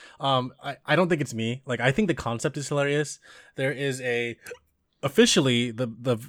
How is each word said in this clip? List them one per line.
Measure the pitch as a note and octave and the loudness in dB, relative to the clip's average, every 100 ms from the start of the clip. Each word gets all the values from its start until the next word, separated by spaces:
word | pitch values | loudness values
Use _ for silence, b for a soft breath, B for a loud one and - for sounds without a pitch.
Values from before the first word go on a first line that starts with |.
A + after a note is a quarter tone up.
| B B | B B
Um, | C#3+ C3 B2+ - | 0 0 0 -8
I, | C#3+ C3 - | -12 -10 0
I | D#3 | 2
don't | F3+ | 4
think | D3 | 0
it's | C#3+ | -2
me. | A2+ A2+ B2 - | -4 -4 -4 -6
Like, | A#2 | 0
I | B2 | 2
think | C#3 G3+ | 2 0
the | |
concept | E3 A#2 A#2 D#3 D3 | 0 -4 -4 -4 -6
is | C3 | -4
hilarious. | C#3+ C#3 D3 D3 - B B B - | -2 0 0 -2 -8 B B B -6
There | C3+ | -4
is | C3 C#3 C3 | -2 -4 -4
a, | B2+ A#2+ A#2 A2+ - - _ _ _ _ | -2 -2 -4 -8 -16 -20 _ _ _ _
officially, | C#3 - A#3 F#3 C3+ A#2+ B2 | 0 4 6 6 4 2 0
the, | A2 B2 | -4 -6
the, | A2+ B2+ A2+ | -4 -2 -2